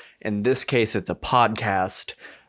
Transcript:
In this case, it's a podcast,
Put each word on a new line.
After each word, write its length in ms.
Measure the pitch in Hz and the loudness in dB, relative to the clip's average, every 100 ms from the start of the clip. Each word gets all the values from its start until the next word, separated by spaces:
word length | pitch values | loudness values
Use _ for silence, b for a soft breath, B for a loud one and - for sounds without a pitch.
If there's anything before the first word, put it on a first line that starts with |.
| B B | B B
In 220 | 107 104 | -4 0
this 220 | 113 131 | 2 0
case, 320 | - 127 110 104 | 2 2 2 0
it's 140 | 90 | -4
a 40 | |
podcast, 1000 | 87 - 123 113 110 113 95 92 - - - B B | -6 0 2 2 2 -2 0 -2 -4 -6 -12 B B